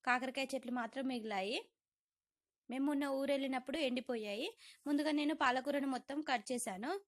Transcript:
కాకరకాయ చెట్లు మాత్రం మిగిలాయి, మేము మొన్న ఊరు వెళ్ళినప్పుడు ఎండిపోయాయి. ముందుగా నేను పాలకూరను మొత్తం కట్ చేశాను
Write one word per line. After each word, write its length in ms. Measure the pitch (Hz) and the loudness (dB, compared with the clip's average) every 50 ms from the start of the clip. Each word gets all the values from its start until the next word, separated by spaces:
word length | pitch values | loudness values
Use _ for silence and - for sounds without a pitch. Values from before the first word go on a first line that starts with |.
| - | 2
కాకరకాయ 400 | 254 247 254 247 262 254 277 269 262 262 | 2 2 2 2 -2 -2 -2 -2 -2 -2
చెట్లు 160 | 254 - 240 | -4 -4 -4
మాత్రం 360 | 247 247 226 226 - 262 269 | -4 -4 -4 -4 -4 -4 -4
మిగిలాయి, 600 | 262 254 240 214 220 208 196 190 202 254 381 466 _ _ _ _ _ _ _ _ _ _ _ _ _ _ _ _ _ _ _ _ - | -2 -2 -4 -4 -2 -2 -2 -2 0 -2 -4 -6 _ _ _ _ _ _ _ _ _ _ _ _ _ _ _ _ _ _ _ _ -6
మేము 160 | 240 262 277 | -2 0 2
మొన్న 200 | 294 294 277 285 | 2 2 2 2
ఊరు 260 | 277 269 269 277 - | 0 0 0 2 2
వెళ్ళినప్పుడు 460 | 285 269 269 269 262 254 254 - 262 | 2 2 2 0 0 -2 -2 -2 -2
ఎండిపోయాయి. 800 | 330 302 254 247 254 247 - 247 226 214 208 202 214 285 415 - _ - - - - _ | 0 0 2 0 -2 -2 -2 -4 -2 -2 -4 -4 -2 -4 -6 -6 _ -20 -20 -20 -8 _
ముందుగా 240 | 285 294 285 294 311 | 2 2 4 4 4
నేను 240 | 294 294 294 294 311 | 2 4 2 2 2
పాలకూరను 520 | 294 285 254 247 262 247 285 285 285 277 | 4 4 4 4 4 0 0 0 2 2
మొత్తం 340 | 277 262 240 - - 277 302 | 0 -2 -2 -4 -4 -6 -4
కట్ 300 | 302 - 262 233 208 - | 2 2 2 2 2 -2
చేశాను 480 | 254 240 - 233 190 185 220 285 370 403 - | -2 -2 -2 -4 -4 -4 -4 -4 -4 -4 -6